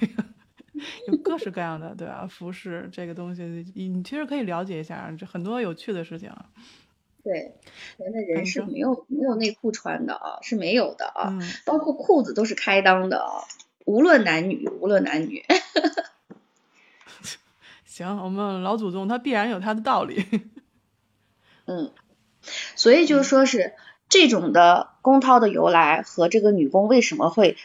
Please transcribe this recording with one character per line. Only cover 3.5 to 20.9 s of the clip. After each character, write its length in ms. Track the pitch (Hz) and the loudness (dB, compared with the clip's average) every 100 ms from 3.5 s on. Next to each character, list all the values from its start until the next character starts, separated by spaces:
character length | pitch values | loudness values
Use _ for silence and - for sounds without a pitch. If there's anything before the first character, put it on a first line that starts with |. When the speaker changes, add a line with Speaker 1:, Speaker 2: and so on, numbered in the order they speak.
| 170 175 | -12 -14
Speaker 1:
你， 140 | 190 185 | -12 -8
你 140 | 185 | -8
其 140 | 180 294 | -8 -10
实 80 | |
可 100 | 294 | -8
以 80 | 285 | -6
了 220 | 202 170 | -6 -6
解 160 | 190 160 | -8 -10
一 20 | |
下， 320 | 160 165 165 160 | -12 -14 -14 -16
这 80 | 185 | -14
很 180 | 175 | -12
多 160 | 185 247 | -8 -8
有 140 | 196 | -8
趣 180 | 160 - | -10 -10
的 100 | 185 | -10
事 160 | 165 165 | -10 -14
情 100 | 104 | -16
啊。 160 | - - _ _ _ _ _ _ _ | -20 -20 _ _ _ _ _ _ _
Speaker 2:
对， 320 | 208 165 - _ _ - - - | -8 -8 -8 _ _ -20 -20 -14
原 120 | 190 | -10
来 80 | 226 | -8
人 260 | 190 165 185 | -4 -4 -4
是 160 | - | -6
没 160 | 208 - | -8 -6
有， 140 | 254 | -4
Speaker 1:
啊， 120 | 240 - | -4 -6
你 80 | 294 | -4
说。 60 | |
Speaker 2:
没 60 | 262 | -2
有 60 | 226 | -2
内 160 | 220 | -4
裤 180 | 220 226 | -2 -6
穿 360 | 214 170 160 - | -6 -8 -6 -6
的 80 | |
啊， 240 | - - - | -8 -10 -14
是 160 | - 220 | -8 -4
没 160 | 165 | 0
有 220 | 233 180 | 0 0
的 120 | - - | -4 -8
啊， 220 | - 190 | -6 -6
Speaker 1:
嗯。 100 | 190 175 - - | -6 -10 -8 -4
Speaker 2:
包 120 | 302 | -2
括 140 | 311 | -2
裤 300 | 285 - 320 | -4 2 2
子 100 | - | 2
都 120 | 208 | -2
是 100 | 220 | -4
开 260 | - - 196 | -4 0 2
裆 280 | 190 185 185 | 4 2 2
的 100 | - | -2
啊， 260 | - - - - - _ | -4 -8 -12 -20 -20 _
无 160 | - 214 | -2 4
论 240 | 349 285 | 6 6
男 240 | 185 160 190 | 4 0 -2
女， 200 | - - - | -4 -6 -6
无 60 | 190 | 0
论 180 | 196 | 0
男 240 | - 156 160 | 0 -4 -4
女。 160 | - - | -8 0
<laughs> 80 | 339 - 311 - - - _ _ - _ _ _ _ _ _ - - - - _ _ - - | 0 0 -2 -2 -4 -12 _ _ -20 _ _ _ _ _ _ -20 -20 -18 -18 _ _ -20 -20
Speaker 1:
行， 240 | _ - 180 202 | _ -12 -8 -8
我 60 | 185 | -6
们 320 | 196 202 190 | -4 -4 -4
老 120 | 185 | -2
祖 160 | 220 196 | -2 -4
宗 160 | 185 196 | -4 -4
他 120 | 247 | -4
必 120 | 269 | -2
然 200 | 220 220 | -2 -2
有 100 | 190 | -4
他 140 | 214 | -4
的 80 | 220 | -4
道 220 | 262 214 | -2 -2
理。 200 | - 202 185 214 - - _ _ _ | -2 -6 -4 -6 -6 -20 _ _ _